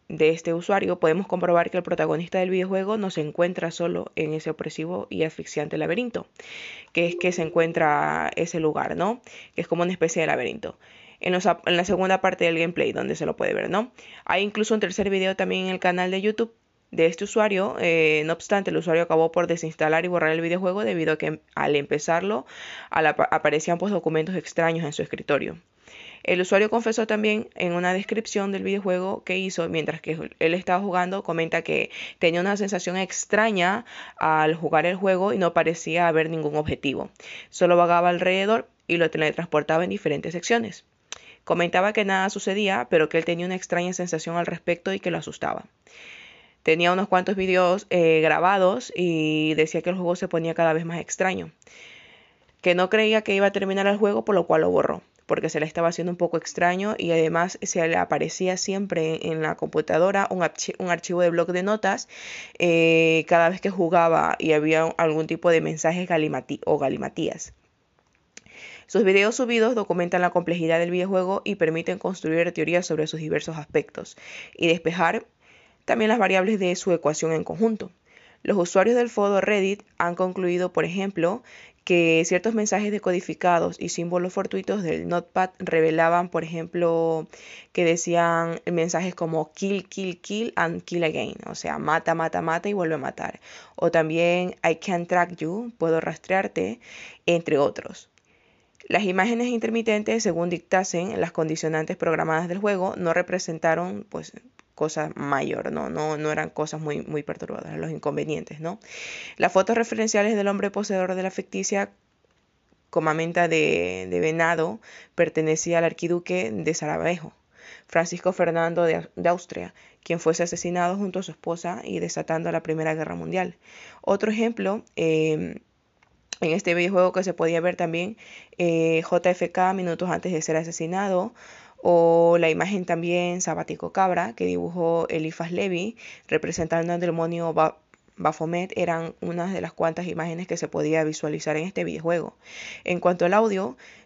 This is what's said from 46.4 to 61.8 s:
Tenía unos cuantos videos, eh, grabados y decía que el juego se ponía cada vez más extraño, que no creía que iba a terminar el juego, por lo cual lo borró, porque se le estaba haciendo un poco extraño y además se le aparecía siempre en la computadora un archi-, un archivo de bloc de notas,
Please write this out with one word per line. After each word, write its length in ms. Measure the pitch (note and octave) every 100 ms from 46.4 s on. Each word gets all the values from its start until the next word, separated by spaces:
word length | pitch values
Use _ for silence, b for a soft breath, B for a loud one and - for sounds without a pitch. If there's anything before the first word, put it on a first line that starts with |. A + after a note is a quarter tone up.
| B B
Tenía 280 | - D#3+ F3
unos 160 | F#3 G3
cuantos 300 | F#3 F#3 G3
videos, 500 | F#3+ F#3 F3+ F#3+ -
eh, 320 | F3+ E3 D#3+
grabados 680 | D#3+ D#3 F3 G3 F#3 A#3 - -
y 560 | F3+ D#3+ D#3 D#3 D#3
decía 300 | D#3 D#3 E3+
que 80 | F3
el 60 | F#3
juego 200 | F3 F3
se 100 | F#3
ponía 280 | E3+ E3
cada 180 | E3 E3
vez 140 | D#3+ E3
más 140 | E3
extraño, 500 | D#3 - F#3+ F#3+ D#3+ - B B B B B B B B B B
que 120 | F#3
no 140 | F3 F#3
creía 320 | A3 A3 A3
que 140 | G#3+
iba 100 | G3
a 80 | G3
terminar 340 | G3 F#3+ F#3+ G3
el 120 | G3+
juego, 260 | G#3 G#3+
por 100 | A3
lo 120 | F#3+ E3+
cual 160 | D#3+
lo 80 | E3+
borró, 320 | F3+ - E3 - _ -
porque 240 | - D#3+
se 100 | D3+
le 60 | D#3
estaba 220 | E3+ E3+
haciendo 240 | E3+ F3
un 40 | F3
poco 220 | E3+ E3
extraño 560 | - - F3 F3+ G3+ -
y 140 | E3+
además 480 | E3 D#3+ E3 F3+ -
se 260 | G3+ F3+ E3
le 100 | F3
aparecía 600 | F3 D3 D#3 - F#3 F#3
siempre 720 | - G3 G3 - D#3+ D#3+ -
en 140 | D#3+
la 120 | D#3 E3+
computadora 720 | D#3+ D#3 D3+ E3 F#3 G3 G3
un 100 | F#3
archi-, 360 | E3 - - -
un 100 | F#3
archivo 320 | E3+ - F3
de 80 | F3
bloc 220 | E3+ E3+
de 120 | F3+
notas, 460 | F#3+ A3